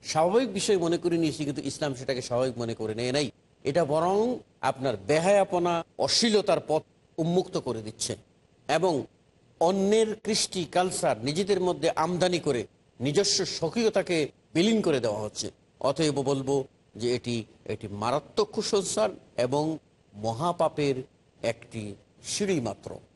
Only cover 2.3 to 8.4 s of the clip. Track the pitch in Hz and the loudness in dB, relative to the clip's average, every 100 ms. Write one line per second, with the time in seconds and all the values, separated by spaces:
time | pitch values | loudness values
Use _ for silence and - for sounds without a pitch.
2.3 | 120 131 117 117 113 110 107 123 135 139 | 0 0 -2 -6 -4 -6 -4 -2 0 -2
3.3 | - _ _ - 143 160 151 170 196 233 | -6 _ _ -2 0 2 2 2 2 0
4.3 | 247 - _ 131 131 131 107 95 151 175 | -2 -8 _ -4 -2 -2 -4 0 2 6
5.3 | 202 190 180 175 170 165 - 135 - 233 | 4 4 2 0 -2 -4 -4 0 2 4
6.3 | 208 190 160 - 156 - _ _ - 165 | 4 4 0 2 -2 -2 _ _ -4 0
7.3 | 175 180 165 127 110 107 - - 107 - | 2 0 -4 -4 -6 -8 -8 -6 -6 -10
8.3 | _ | _